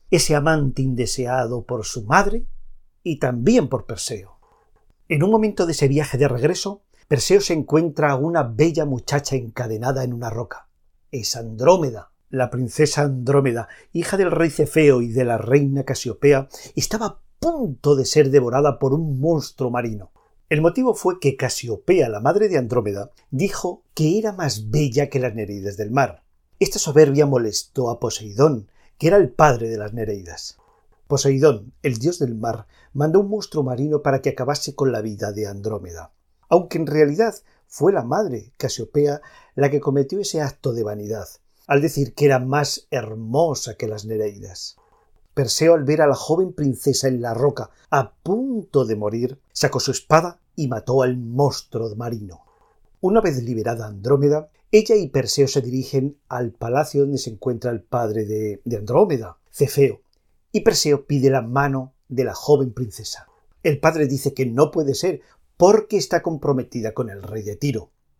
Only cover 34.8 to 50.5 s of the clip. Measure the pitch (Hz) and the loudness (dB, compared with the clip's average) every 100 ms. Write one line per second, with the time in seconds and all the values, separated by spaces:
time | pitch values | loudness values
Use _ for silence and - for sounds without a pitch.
34.8 | 135 113 110 101 104 101 104 101 104 104 | -2 0 -4 -6 -6 -6 -6 -6 -8 -8
35.8 | 87 82 - _ _ _ - 175 170 165 | -10 -16 -18 _ _ _ 2 2 2 -6
36.8 | 151 147 151 151 226 - _ _ _ - | -2 2 2 4 0 -2 _ _ _ -2
37.8 | 156 190 117 160 208 117 - - 131 - | 0 0 -2 -2 -2 -6 -12 -8 -6 -6
38.8 | 113 147 147 147 - - _ - 143 143 | -4 0 0 -2 -10 -20 _ 0 0 0
39.8 | 143 139 139 190 196 160 147 - 135 117 | 0 0 0 -2 -4 -4 -4 -6 -6 -4
40.8 | 104 104 104 107 95 - _ _ - 143 | -4 -6 -8 -8 -10 -18 _ _ 0 2
41.8 | 147 143 139 - 147 127 127 139 143 - | 2 0 -4 2 4 4 0 -2 -2 -6
42.8 | - 131 107 110 110 135 165 131 - 110 | -6 -8 -6 -10 -4 0 2 0 -8 -8
43.8 | 110 107 104 110 107 101 98 95 - - | -8 -8 -6 -4 -4 -6 -16 -14 -16 -18
44.8 | _ _ _ _ _ - 127 - 160 165 | _ _ _ _ _ -2 0 4 6 6
45.8 | 135 151 151 131 - 165 185 175 147 123 | 4 4 4 2 0 0 0 0 -2 0
46.8 | - 127 139 127 120 113 143 143 110 _ | 0 0 0 -2 -4 0 0 -2 -10 _
47.8 | - 143 120 _ - 208 269 233 - 139 | -2 -2 -2 _ -4 -2 -2 -6 -2 0
48.8 | 120 107 104 113 123 139 _ - 131 131 | 0 -2 -4 -4 -6 -8 _ -2 -2 0
49.8 | - 123 - 156 170 - _ | -2 -4 2 2 2 -8 _